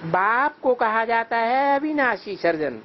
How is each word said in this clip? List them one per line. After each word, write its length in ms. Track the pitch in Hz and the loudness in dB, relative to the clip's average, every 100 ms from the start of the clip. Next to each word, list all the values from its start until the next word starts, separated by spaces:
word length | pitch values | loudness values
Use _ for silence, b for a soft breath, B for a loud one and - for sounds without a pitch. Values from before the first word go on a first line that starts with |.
| 165 | -2
बाप 480 | 180 196 233 294 294 | 0 2 2 0 -2
को 140 | 262 240 | -2 2
कहा 280 | 233 220 226 | 2 0 0
जाता 320 | 226 226 233 | 0 0 -2
है 380 | 226 262 277 277 | 0 2 2 2
अविनाशी 600 | 302 302 254 208 - 190 | 0 0 0 0 -6 -2
सर्जन। 440 | 170 160 147 113 | 0 0 -2 -6